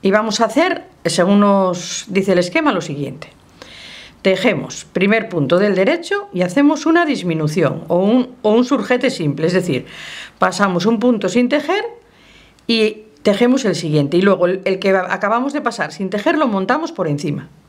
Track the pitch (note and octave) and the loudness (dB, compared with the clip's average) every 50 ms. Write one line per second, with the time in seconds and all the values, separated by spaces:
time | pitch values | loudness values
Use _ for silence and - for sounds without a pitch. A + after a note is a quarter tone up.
0 | - G3 G3 G#3+ G#3+ A3+ G#3 - A#3 G#3 - C#4 E4 F#4 F4+ - - - - _ | 0 2 2 2 0 0 -2 0 -2 0 2 2 2 2 0 -4 -8 -16 -20 _
1 | _ E3+ D#3+ - F3 F#3 G3+ G3+ G3+ G3+ G3+ G3 F#3+ F#3 F3 F3+ - - - - | _ -2 0 2 2 4 4 4 4 4 4 2 2 0 -2 -4 -8 -10 -10 -10
2 | - - F#3+ F#3+ F#3+ G3+ F#3+ F3+ F3 F3+ - D#4+ D#4+ D4 A3+ F3+ D3+ D#3 D3 C#3 | -10 -4 -4 -2 0 2 2 0 0 0 -2 0 0 0 0 -2 -4 -6 -8 -8
3 | C#3 C3 - - - - - - _ _ - - - - - - - - - - | -8 -8 -10 -14 -18 -20 -20 -20 _ _ -20 -20 -20 -20 -20 -20 -20 -20 -20 -20
4 | - - - _ _ G3 F#3+ F#3 F#3+ B3+ G3+ - - - - - - - _ - | -20 -20 -20 _ _ 0 0 2 2 0 0 0 -4 -8 -12 -14 -16 -8 _ 0
5 | F#3 G3 G#3+ A3+ G#3 - F3+ E3+ C#3+ B2+ E3 F3+ G3+ G#3 G3 F#3 F#3+ A3+ E4 E4+ | 2 2 2 2 0 -2 -2 -2 0 2 2 2 2 2 2 2 2 2 0 -2
6 | E4+ - G4+ G4+ G4+ - - F3+ F3+ F3 F3 C#4+ C#4+ D4 D#4 - - D#4+ E4 F4 | -2 -4 -6 -6 -6 -6 -4 -2 -2 0 2 2 4 4 2 2 0 2 2 2
7 | F4 D4+ C4+ G3+ - F3 D#3+ D#3 D#3 D3+ D3+ F#3+ D#3+ C3 - E3 - - - F3 | 2 2 -2 -2 -2 -2 -2 -2 -2 -2 0 2 0 0 0 -2 -4 -2 0 2
8 | F#3 G3+ A#3 B3+ B3 - - - - G#3+ G#3+ A#3 B3 B3 C#4+ A#3+ G3 - B3 B3 | 2 4 2 2 2 0 -6 -4 0 2 2 2 2 2 0 -2 0 0 -2 0
9 | C4+ B3+ - - E3+ D3 C#3 D3 D#3+ D#3+ E3 F#3 F3+ - C3+ B2 - - - - | 0 -2 -2 -2 -4 -4 -2 0 -2 0 0 0 0 0 -4 -4 -6 -8 -18 -18
10 | - - - - - - - _ F3+ F#3 F#3 G3 G3+ G3 F3+ F3 F3+ A3 A#3+ G#3+ | -16 -16 -16 -16 -16 -18 -4 _ -2 -2 0 0 0 0 0 0 2 2 0 2
11 | G#3+ B3 A#3+ G#3 G3+ G#3 F#3+ B3 B3 B3 C#4+ D4+ D4+ - F4+ G#4 A4+ A#4 - - | 2 2 2 2 0 0 2 2 2 2 0 0 0 0 -2 -2 -2 -6 -10 -14
12 | _ _ _ _ - - - - - - _ _ _ - A#3 A3+ A3 G#3+ G#3+ - | _ _ _ _ -20 -20 -20 -20 -20 -20 _ _ _ -2 0 2 2 0 0 -4
13 | - - - _ - G#3+ G#3 G3+ A#3+ A#3+ B3+ C4 B3+ G#3 - - - D#3 D3+ D3+ | -18 -20 -20 _ 0 0 2 4 4 2 2 2 2 -2 -2 -2 -2 0 0 2
14 | C#3+ C#3+ - F3 F3+ G3+ F#3+ F3+ F3+ F3 F#3 F#3+ - G3+ F#3+ F#3 G3+ G3 F#3+ F#3+ | 2 2 2 2 4 4 2 2 2 0 0 0 -2 -2 -2 0 0 0 2 2
15 | F#3 F#3 - - - G3+ A3 A#3+ B3+ C#4 C#4+ D4 - A#3+ A3+ - E3 - - - | 0 -2 -4 -4 -2 0 0 0 -2 -2 -4 -4 -4 -4 -4 -4 -6 -8 -6 -6
16 | G3 F#3 F#3 G#3 G3+ D4+ F4 D4+ D#4 C4 G#3 F#3+ F#3+ F#3+ B3 D4+ D#4+ - - - | -6 -4 -4 -2 0 0 0 2 0 0 0 -2 0 0 -2 -2 -2 -6 -6 -4
17 | F3+ D#3 D3 C#3 - D#3 C#3+ - - - - - _ | -4 -2 -2 -2 -4 -4 -6 -6 -8 -14 -20 -20 _